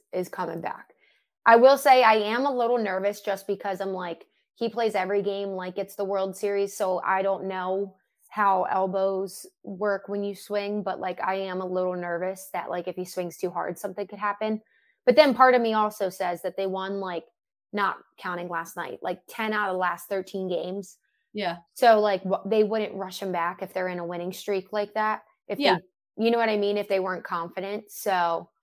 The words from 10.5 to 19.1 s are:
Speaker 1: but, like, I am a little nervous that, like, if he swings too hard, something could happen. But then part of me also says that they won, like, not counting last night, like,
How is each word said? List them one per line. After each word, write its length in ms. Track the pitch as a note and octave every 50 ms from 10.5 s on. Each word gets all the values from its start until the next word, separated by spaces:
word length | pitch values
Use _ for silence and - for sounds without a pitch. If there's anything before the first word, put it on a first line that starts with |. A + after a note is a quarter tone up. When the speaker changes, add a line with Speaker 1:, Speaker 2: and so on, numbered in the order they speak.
| G3+ G#3 G3+ G3+ G#3 G#3 G3+
Speaker 1:
but, 160 | G3+ - -
like, 220 | - F#3 F3 - -
I 120 | - F#3+
am 240 | G3 G3 F#3+ F#3 F#3
a 60 | F#3
little 280 | F#3 F#3 F#3 F#3 F#3 F3+
nervous 540 | F3+ F3 F3 E3+ E3+ F3+ F#3 F#3+ F#3+ - - -
that, 160 | F3+ E3 -
like, 180 | - F3+ F3 F3+
if 80 | F3
he 80 | - F#3
swings 320 | F3+ - F#3 F3+ F3 E3
too 140 | - - F3+
hard, 280 | F3+ F3+ - - F3 -
something 300 | - F#3+ F#3 G#3 G#3 F#3
could 100 | G#3 F#3+
happen. 420 | G3+ G#3 G3+ - G#3+ A3 A3 G#3+ - _ _ _ _ _ _ _ _
But 80 | - A#3
then 200 | C#4 D4+ C#4+ B3
part 200 | A#3 C4 B3+ B3
of 80 | B3 A#3
me 120 | A3+ A3
also 340 | G#3+ G#3+ G#3+ G#3 - G3+ F#3
says 340 | F3+ - F#3+ F3 F3 E3 -
that 140 | F#3 -
they 100 | - G3
won, 320 | F#3+ F#3 F#3+ F#3+ F#3+ G3+ G3
like, 280 | F#3+ F#3 F3 E3+ - _ _ _ _ _ _ _ _ _ -
not 260 | G#3 G3+ F#3+ - - - _ _ _
counting 300 | - F#3+ F3+ F3 F3 F3
last 280 | F3 E3 E3+ F3+ -
night, 220 | F3+ E3 C3 - - -
like, 180 | F#3